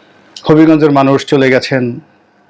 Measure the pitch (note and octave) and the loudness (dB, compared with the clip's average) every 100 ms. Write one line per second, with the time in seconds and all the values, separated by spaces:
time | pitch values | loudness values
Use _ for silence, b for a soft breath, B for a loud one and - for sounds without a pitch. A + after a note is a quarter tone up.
0 | b b b - - D#3 D#3+ D#3 D3 C#3 | b b b -12 0 2 4 2 2 0
1 | C3+ C3+ - C#3+ C3 B2+ - C3 B2 C3 | 0 -2 -2 0 0 -2 -2 -6 -6 -10
2 | _ _ _ _ | _ _ _ _